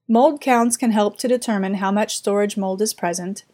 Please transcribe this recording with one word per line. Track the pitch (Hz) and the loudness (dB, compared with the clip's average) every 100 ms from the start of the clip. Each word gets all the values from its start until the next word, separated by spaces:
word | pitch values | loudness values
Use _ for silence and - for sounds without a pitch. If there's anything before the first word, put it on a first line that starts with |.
| - | 0
Mold | 226 294 294 | 4 4 2
counts | 269 240 240 240 | 2 2 2 0
can | 240 | 0
help | 214 208 - | 2 0 -2
to | 254 | -2
determine | 247 247 202 190 | -2 0 -2 -2
how | 196 196 | -2 0
much | 202 220 - | 0 -2 -4
storage | 208 202 208 208 | -2 0 0 -2
mold | 190 190 | -4 -2
is | 214 | -4
present, | - 175 175 180 202 - | -2 -4 -4 -8 -10 -14